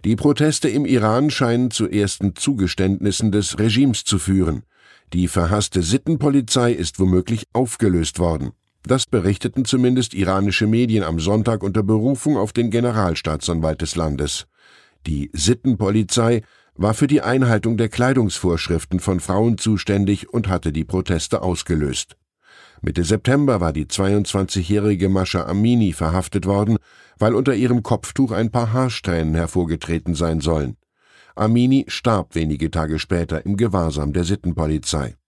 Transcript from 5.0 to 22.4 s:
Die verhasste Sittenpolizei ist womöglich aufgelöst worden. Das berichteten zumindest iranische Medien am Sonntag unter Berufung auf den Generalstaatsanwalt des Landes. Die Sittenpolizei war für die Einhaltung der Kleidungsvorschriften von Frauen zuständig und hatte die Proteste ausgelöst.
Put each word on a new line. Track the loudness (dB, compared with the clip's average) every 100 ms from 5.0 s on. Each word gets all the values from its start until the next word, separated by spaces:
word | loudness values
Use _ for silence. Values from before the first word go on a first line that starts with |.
| _
Die | -2 0
verhasste | 0 0 0 0 -2
Sittenpolizei | 0 -2 0 0 2 2 2 2 2
ist | 0 -4 0
womöglich | 2 2 2 -4 -2
aufgelöst | -2 -2 0 2 2 0 0
worden. | -2 0 -6 -10 _ _
Das | -2 -2 0
berichteten | 0 0 0 -2 -2 0
zumindest | 2 2 2 -2
iranische | -2 0 2 0 2 2
Medien | 2 2 2
am | 0 -2
Sonntag | 0 2 0 -2
unter | -2 -2
Berufung | 2 2 2 0 0 0
auf | 0
den | 0 0
Generalstaatsanwalt | 0 0 0 0 -2 -4 -4 -2 -2 -2 -2
des | -4 -2
Landes. | -2 -2 -4 -6 -12 _ _ -20 _ _ -6
Die | -4 -4
Sittenpolizei | -2 0 2 0 0 2 0 0 0 2 0 -2 _ _ -2
war | -2
für | 0 2
die | 2
Einhaltung | 2 2 2 2 0 -2
der | -2
Kleidungsvorschriften | 0 2 2 0 0 -2 -2 -2 -4 -2 -4
von | -2 -2
Frauen | 0 0 2 0
zuständig | 0 -2 0 0 2 -2 -2
und | -4 -2
hatte | -2 -2
die | -4 -2
Proteste | -4 -2 -2 -2 -2
ausgelöst. | -2 -4 -2 -2 -2 -4 -10 -18 _ _